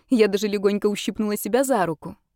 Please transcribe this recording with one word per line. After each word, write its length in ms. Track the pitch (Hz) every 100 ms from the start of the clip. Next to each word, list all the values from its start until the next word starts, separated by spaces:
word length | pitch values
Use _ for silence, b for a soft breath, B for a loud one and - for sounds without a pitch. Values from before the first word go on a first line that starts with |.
| b
Я 200 | 240 214
даже 180 | 190 214
легонько 400 | 202 196 202 208
ущипнула 500 | 208 - 196 214 208
себя 280 | 208 240 262
за 200 | 233 170
руку. 300 | 156 175 - _